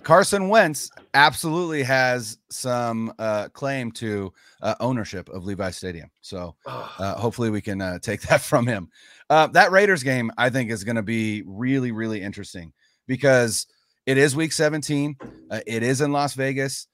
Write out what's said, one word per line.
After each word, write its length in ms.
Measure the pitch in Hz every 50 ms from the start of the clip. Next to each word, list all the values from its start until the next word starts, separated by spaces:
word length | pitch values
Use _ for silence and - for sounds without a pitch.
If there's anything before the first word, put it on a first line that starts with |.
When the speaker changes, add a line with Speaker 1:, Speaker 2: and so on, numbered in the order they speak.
| -
Speaker 1:
Carson 440 | - 160 185 190 - 202 202 190 190
Wentz 440 | 214 226 190 160 143 - - - _ - - _
absolutely 720 | - 139 147 156 123 - - 160 156 175 180 165 156 143
has 560 | 127 123 135 131 127 127 127 123 113 107 - _ _ -
some, 640 | - - - 127 123 120 120 117 113 113 113 113 - -
uh, 300 | 113 110 107 104 101 -
claim 420 | _ - 143 139 139 131 120 113
to, 420 | - - 120 110 104 101 98 90 _ _ _ _ _ -
uh, 140 | - 107 107 -
ownership 500 | 113 127 131 113 98 - 101 92 85 -
of 140 | - 95 87
Levi's 320 | 101 98 90 98 92 87
Stadium. 320 | - 95 92 85 80 73 - _ _
So, 340 | _ - 101 90 87 85 - _ -
Speaker 2:
Ugh. 240 | - - - - - - -
Speaker 1:
uh, 140 | 95 98 92
hopefully 340 | - 113 117 - 123 117 110
we 100 | 107 101
can, 200 | - 107 98 98
uh, 160 | 95 92 90 87
take 220 | - 113 104 -
<laughs> 80 | - -
that 120 | 160 139
from 240 | - - 151 127 117
him. 240 | 123 113 98 82 - _ _ _ - - _ _ -
Uh, 200 | 151 156 156 135
that 240 | - 170 208 175
Raiders 320 | 185 190 208 196 190 143 123
game, 260 | 135 131 127 117 113 - -
I 120 | 120 127
think, 200 | 117 135 120 107
is 140 | 113 98 95
gonna 180 | 117 117 113
be 400 | 104 101 117 113 110 110 107 107 -
really, 440 | 92 95 101 123 131 135 135 127 123
really 320 | 110 107 113 110 110 101
interesting 500 | 92 104 - 101 92 - - 92 82 78 _ _ _ _ _ _ _ -
because 580 | 131 131 143 135 131 127 120 113 101 - - _ _ _ _ _ _ _ -
it 120 | 131 131 135
is 180 | 143 151 127
week 160 | 156 160 151
seventeen. 640 | - 160 156 151 156 151 135 - 147 143 143 151 139 - - - - - - -
Uh, 100 | 104 110 -
it 160 | - 113 113
is 180 | 113 127 135 123
in 120 | 151 143
Las 220 | 143 143 143 139 -
Vegas. 520 | 131 135 135 131 135 135 139 - - - _